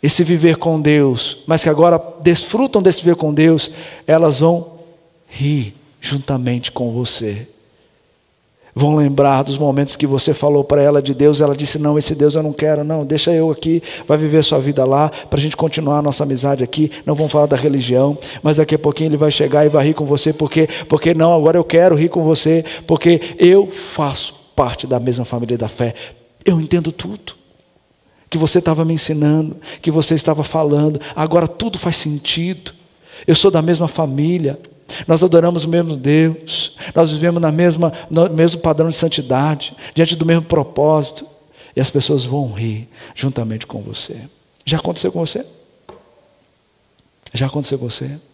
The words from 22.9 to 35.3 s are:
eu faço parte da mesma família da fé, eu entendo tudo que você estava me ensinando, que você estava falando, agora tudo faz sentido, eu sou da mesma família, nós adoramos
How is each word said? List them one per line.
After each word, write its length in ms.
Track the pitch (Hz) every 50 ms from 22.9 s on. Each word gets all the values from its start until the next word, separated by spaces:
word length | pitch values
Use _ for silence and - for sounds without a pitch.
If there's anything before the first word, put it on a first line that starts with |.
| 165 151 - 170 170 160 - - - -
eu 320 | 175 175 185 196 202 190
faço 640 | 190 - - - - - 156 143 131 - - - - - _ _ _
parte 300 | - 139 120 120 - -
da 140 | 131 131 123
mesma 260 | 117 127 123 120 120
família 320 | - - 120 120 113 123 117
da 100 | 123 -
fé, 280 | - - 127 117 117 - - - - _ _ _ _ _ -
eu 160 | - 185 165
entendo 300 | 156 151 - 175 160 165
tudo 440 | 165 - - 175 208 202 - - - _ _ _ _ _ _ _ _ _ _ _ _ _ _ _ _ _ _ _
que 80 | - 165
você 220 | 160 156 - 180
estava 240 | 170 175 160 156 165
me 100 | 160 165
ensinando, 640 | 156 - - 160 151 151 147 151 156 156 156 156 - - - - -
que 80 | - 165
você 240 | 156 160 151 - 165
estava 300 | 156 - - 156 147 147
falando, 560 | - - 160 160 147 147 147 147 156 151 143 - - -
agora 320 | - 151 160 160 175 165 156
tudo 320 | 165 - - 233 185 170
faz 160 | - 175 160
sentido, 800 | - - 156 147 143 139 - - 160 165 180 185 156 - - - _ _ _ _ _ _ - - - -
eu 80 | - 160
sou 160 | 156 - 202
da 120 | 170 165
mesma 260 | 156 170 175 156 170 156
família, 720 | - - 160 147 135 139 147 160 180 180 160 139 139 - - - _ _ _ _ - - - -
nós 160 | 165 160 180
adoramos 400 | 185